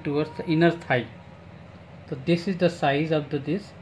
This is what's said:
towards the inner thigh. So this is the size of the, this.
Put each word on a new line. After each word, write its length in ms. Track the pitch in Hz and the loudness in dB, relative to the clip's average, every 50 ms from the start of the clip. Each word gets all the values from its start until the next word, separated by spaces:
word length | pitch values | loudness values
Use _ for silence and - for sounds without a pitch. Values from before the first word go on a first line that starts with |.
| - | -4
towards 260 | 151 143 147 151 151 - - | -2 0 0 -2 -2 -4 -6
the 80 | - | -2
inner 240 | - 156 160 170 170 | 0 4 6 6 6
thigh. 360 | 165 170 - - 135 123 110 - - - - - - - - - - - - - - - - - - - - - | 4 2 0 0 0 0 0 -2 -8 -16 -20 -20 -20 -20 -20 -20 -20 -20 -20 -20 -20 -20 -20 -20 -20 -18 -14 -12
So 80 | 160 131 - | -10 -4 0
this 240 | 170 170 170 - 202 | 0 0 2 0 -2
is 80 | 190 | 0
the 140 | 170 180 165 | 2 2 2
size 400 | 170 - - 143 139 143 160 156 | 2 2 2 2 4 2 2 2
of 180 | 160 156 143 139 | 0 0 0 -2
the, 80 | 156 139 | -4 -4
this. 340 | 131 143 160 202 - - - - | -2 -2 -4 -4 -4 -8 -16 -20